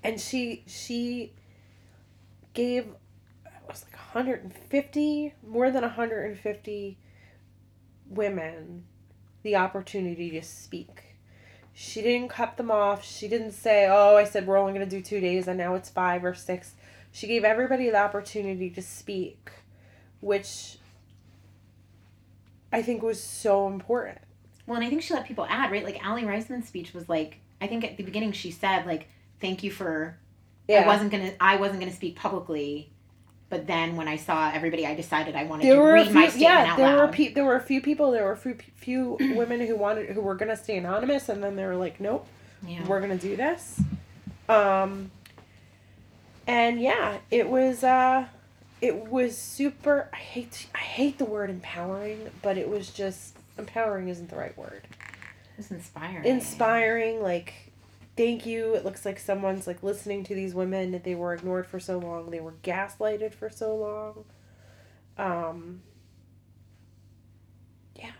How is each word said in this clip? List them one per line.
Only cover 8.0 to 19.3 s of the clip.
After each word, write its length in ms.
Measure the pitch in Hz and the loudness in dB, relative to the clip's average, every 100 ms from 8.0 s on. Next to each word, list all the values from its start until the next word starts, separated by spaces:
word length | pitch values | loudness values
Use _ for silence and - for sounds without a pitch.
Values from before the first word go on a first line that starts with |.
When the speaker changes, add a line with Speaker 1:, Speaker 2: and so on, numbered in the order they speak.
| - | -12
Speaker 1:
women 760 | 202 208 190 160 165 165 175 175 _ - - - - | -2 -2 -2 -8 -10 -16 -18 -20 _ -20 -20 -20 -12
the 120 | 214 202 | -2 0
opportunity 760 | 185 196 190 202 180 170 175 | 0 -4 -8 -6 -6 -6 -8
to 100 | 160 | -8
speak. 600 | 160 - - 165 - - - - _ - - - - | -12 -18 -14 -14 -14 -20 -20 -20 _ -20 -20 -20 -20
She 280 | - - 220 | -18 -12 -2
didn't 280 | 240 240 247 | 0 0 -2
cut 280 | - 233 - | -4 -4 -4
them 120 | 233 | 0
off. 340 | 214 202 202 - | 2 2 0 -6
She 220 | - 214 | -12 -4
didn't 220 | 226 220 | -4 -4
say, 360 | 202 226 208 196 | -4 4 6 8
"Oh, 280 | 196 202 208 | 10 10 10
I 60 | 208 | 8
said 200 | 208 190 | 0 2
we're 100 | 196 | 2
only 160 | 196 | 2
gonna 120 | 196 196 | -2 -4
do 140 | 190 | -6
two 180 | 185 208 | -6 -2
days 260 | 185 185 180 | 0 0 -2
and 100 | 180 | -2
now 180 | 175 185 | -2 -2
it's 140 | - | -4
five 360 | - 180 180 180 | 0 0 2 -2
or 80 | |
six." 400 | 180 - 180 - - - - - | -6 -6 -8 -8 -20 -20 -20 -20
She 160 | - 214 | -12 -2
gave 180 | 233 214 | 2 4
everybody 440 | 220 254 262 247 | 4 2 0 2
the 80 | 208 | 4
opportunity 720 | 202 202 202 214 196 190 185 | 2 0 -6 -6 -6 -4 -6
to 100 | 180 | -8
speak, 680 | 185 - - 196 185 | -14 -16 -10 -8 -8